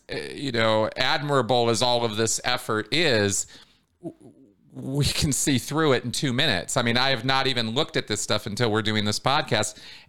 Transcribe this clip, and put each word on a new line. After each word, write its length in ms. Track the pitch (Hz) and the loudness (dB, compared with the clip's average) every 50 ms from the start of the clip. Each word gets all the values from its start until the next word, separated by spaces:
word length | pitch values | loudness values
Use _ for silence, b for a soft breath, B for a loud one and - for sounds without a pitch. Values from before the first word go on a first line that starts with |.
| _ - | _ -10
uh, 60 | - - 71 69 - | -10 -10 -10 -10 -10
you 180 | 98 143 135 | -8 -6 -4
know, 380 | 117 117 113 110 110 110 110 - - | 0 2 2 4 4 2 0 0 -2
admirable 720 | - 131 135 151 160 143 147 143 135 120 104 131 120 117 117 | -2 0 0 0 -2 -2 0 2 2 2 2 2 2 4 2
as 120 | 117 101 | 2 2
all 220 | 123 123 123 120 120 | 2 2 2 2 0
of 140 | 113 104 | 0 0
this 240 | 110 113 110 - - - | 0 0 0 -2 -2 -2
effort 440 | 123 123 123 - - 110 107 107 - | -2 -4 -4 -2 -2 -2 -2 -2 -2
is, 540 | - 160 175 147 120 107 101 101 95 - - B B B B B B B B B _ _ - | 0 0 2 2 2 2 2 2 0 -2 -4 B B B B B B B B B _ _ -16
w-, 300 | 165 - _ - 123 - 131 139 - _ _ _ - - | -16 -16 _ -20 -20 -20 -20 -20 -20 _ _ _ -20 -16
we 320 | 131 123 131 135 143 135 | -12 -8 -4 -2 0 0
can 260 | - - - - 151 | 0 2 0 0 0
see 260 | 127 - - 156 135 | 0 0 2 2 2
through 360 | 117 - - 143 160 160 147 127 | 0 0 -2 -2 2 4 4 2
it 100 | 113 - | 2 0
in 80 | 120 | -4
two 220 | 107 - 156 135 117 | -4 -2 -2 -2 0
minutes. 420 | 127 160 147 101 85 - - - | 0 2 2 0 0 -2 -2 -2
I 60 | 131 | 0
mean, 160 | 120 117 117 | 0 2 2
I 140 | 123 131 139 | 2 2 2
have 120 | 135 113 123 | 0 0 0
not 240 | 131 135 135 131 | 0 0 2 2
even 260 | 135 131 123 113 110 113 | 0 0 0 -2 -2 0
looked 220 | 143 156 - - | -2 -2 -2 -2
at 120 | 135 - | -4 -2
this 120 | - 107 - | -2 -4 -4
stuff 280 | - - 113 107 - | 0 -2 -2 -2 -2
until 220 | 110 101 - 123 110 | -4 -2 0 0 2
we're 120 | 104 110 | 2 2
doing 240 | 107 110 107 107 104 | 2 2 0 0 0
this 140 | 104 107 - | 0 -2 -2
podcast, 580 | - 131 139 156 - - 123 107 107 - - B B B B B B | 0 0 0 0 0 0 0 0 0 -2 -6 B B B B B B